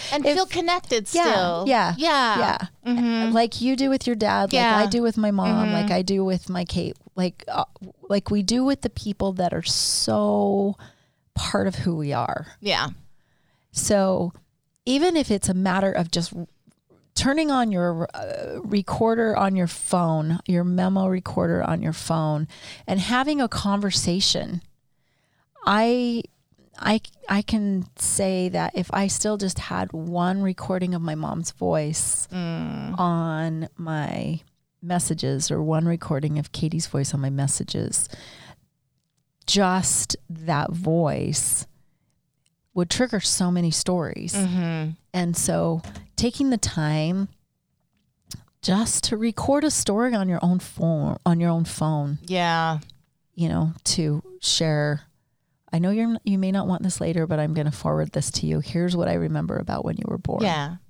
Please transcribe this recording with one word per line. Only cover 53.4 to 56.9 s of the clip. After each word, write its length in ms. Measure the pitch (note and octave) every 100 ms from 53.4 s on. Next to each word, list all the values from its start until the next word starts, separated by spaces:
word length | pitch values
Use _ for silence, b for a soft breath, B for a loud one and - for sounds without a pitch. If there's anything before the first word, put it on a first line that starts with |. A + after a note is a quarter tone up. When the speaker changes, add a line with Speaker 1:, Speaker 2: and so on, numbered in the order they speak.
| E3
Speaker 2:
know, 260 | E3+ D#3+ E3
to 400 | - - D#3 D3 - -
share, 640 | - - D#3+ D3+ D3 D3 - _ _ _ _ _ _
"I 60 | E3
know 140 | F3+
you're, 260 | G#3+ A#3 A3+
you 160 | G3+ G3
may 120 | F#3+
not 160 | G3 F3+
want 140 | F3+
this 180 | F#3